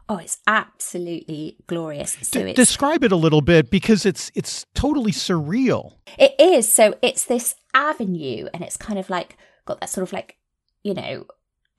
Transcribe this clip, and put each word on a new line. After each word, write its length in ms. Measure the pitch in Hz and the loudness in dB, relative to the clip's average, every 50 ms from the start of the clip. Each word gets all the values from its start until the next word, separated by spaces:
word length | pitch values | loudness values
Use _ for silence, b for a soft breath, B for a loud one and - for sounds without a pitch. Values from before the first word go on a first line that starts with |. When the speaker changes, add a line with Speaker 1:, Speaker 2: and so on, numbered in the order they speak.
| _ - | _ -10
Speaker 1:
Oh, 100 | 214 175 | -10 -10
it's 200 | 165 - - - - - | -8 -10 -10 -4 -2 0
absolutely 1120 | 214 214 190 - _ - - - - 180 175 170 170 160 - - 160 147 156 156 - _ _ - | 0 0 -2 -6 _ -14 -12 -10 -10 -10 -8 -8 -10 -10 -10 -10 -10 -10 -10 -12 -14 _ _ -8
glorious. 500 | 175 170 165 156 151 143 - - - - | -8 -6 -6 -8 -8 -8 -8 -8 -10 -8
So 200 | - - - 254 190 | -8 -6 -4 -4 -4
Speaker 2:
D-, 80 | 190 | -2
Speaker 1:
it's 40 | - | 2
Speaker 2:
describe 480 | - 247 - - - - 277 320 320 285 | 4 4 4 2 0 -2 0 0 2 2
it 80 | 226 | 2
a 40 | 190 170 | 2 4
little 240 | 160 160 147 156 | 4 4 4 4
bit, 280 | 139 170 175 160 156 - | 4 6 6 4 4 4
because 360 | - 190 - - 220 190 - | 0 0 2 2 2 2 2
it's, 260 | 196 170 - - - - | 0 -2 -2 -6 -10 -8
it's 320 | 185 - - - - - _ - | -8 -8 -8 -8 -12 -12 _ -6
totally 380 | - - 285 302 294 233 214 | -2 0 0 0 0 0 -2
surreal. 880 | 170 - - - 185 165 151 143 185 247 269 240 147 107 - - - _ _ B B B | -2 -2 -2 -2 -2 -2 -2 -2 -2 0 2 2 0 0 -2 -8 -18 _ _ B B B
Speaker 1:
It 160 | 269 269 - - | 4 6 8 8
is. 320 | 294 359 370 269 226 - | 6 6 6 4 2 2
So 240 | - - 226 214 - - | 4 4 4 4 4 2
it's 240 | - 247 - - - | -2 -2 -2 -2 -4
this 280 | - 247 240 240 - - _ _ _ - | -2 -2 -2 -2 -4 -8 _ _ _ -2
avenue, 760 | 262 285 302 311 - 240 226 180 165 151 131 117 - 73 - - | 0 0 0 -4 -4 -4 -6 -6 -6 -6 -6 -8 -8 -10 -12 -12
and 100 | - 175 | -12 -12
it's 140 | - - - | -12 -12 -12
kind 200 | - - 214 196 | -10 -8 -6 -6
of, 120 | 190 - | -6 -6
like, 260 | 185 180 - - - b b b b b b | -6 -6 -6 -8 -14 b b b b b b
got 140 | - 202 - | -10 -10 -8
that 80 | - - | -8 -8
sort 140 | - - 185 | -6 -6 -6
of, 100 | 185 202 | -6 -6
like, 240 | - - _ - _ _ _ _ _ _ _ _ _ - | -10 -10 _ -18 _ _ _ _ _ _ _ _ _ -6
you 100 | 202 190 | -6 -6
know, 320 | - - - 131 - - - - _ _ _ _ _ _ _ _ | -6 -6 -8 -10 -10 -12 -18 -20 _ _ _ _ _ _ _ _